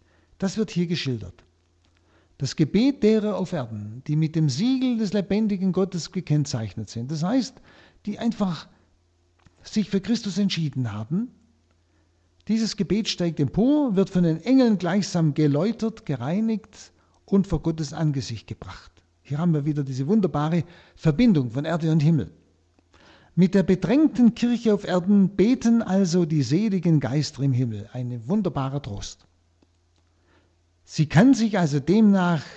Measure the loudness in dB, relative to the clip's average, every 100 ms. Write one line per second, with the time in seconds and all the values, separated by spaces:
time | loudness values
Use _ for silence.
0 | _ _ _ -6 -4 -2 -4 -2 -2 -2
1 | -4 -6 -8 -18 _ _ _ _ _ _
2 | _ _ _ -8 -6 -2 0 2 2 2
3 | 2 2 0 -4 -4 -6 -6 -8 -10 -10
4 | -4 -2 0 0 0 0 0 0 0 -2
5 | -2 -2 -2 0 0 0 -2 0 -2 -4
6 | -8 -6 -2 0 0 -4 -6 -10 -10 -10
7 | -8 -4 -2 -2 -2 -8 -20 -20 -20 _
8 | -12 -6 -4 -2 -4 -4 -10 _ _ _
9 | _ _ _ _ _ _ -8 -4 -2 -2
10 | -2 -4 -2 -2 -2 -2 -4 -2 -4 -6
11 | -6 -4 -6 -12 _ _ _ _ _ _
12 | _ _ _ _ -4 -2 -2 -2 -2 -2
13 | -2 -2 -2 0 -2 2 2 2 2 2
14 | 2 2 2 0 2 4 4 2 0 0
15 | 0 0 2 2 2 2 0 -2 -6 -6
16 | -8 -6 -4 -2 -2 -4 -8 -20 -20 _
17 | _ _ 0 0 2 0 -2 -4 -6 -4
18 | -2 -2 -6 -10 -12 -14 -14 -18 -20 _
19 | _ _ -10 -2 0 0 0 -2 -4 -4
20 | 0 2 2 -2 -2 -2 -4 -10 -20 -4
21 | 0 2 4 4 0 -4 -4 -2 0 2
22 | 4 2 -2 -10 _ _ _ _ _ _
23 | -20 -20 _ 2 4 4 2 2 2 4
24 | 4 4 4 4 0 0 2 0 0 -2
25 | 2 4 4 4 2 2 2 2 2 0
26 | 2 2 2 0 0 0 0 0 2 2
27 | 2 -2 -4 -4 -2 0 -2 -4 -10 -10
28 | -8 -8 -4 -2 -2 -4 -6 -6 -8 -10
29 | -12 -16 _ _ _ _ _ _ _ _
30 | _ _ _ _ _ _ _ _ _ -2
31 | 2 6 6 6 2 0 0 0 2 4
32 | 4 4 2 -2 -4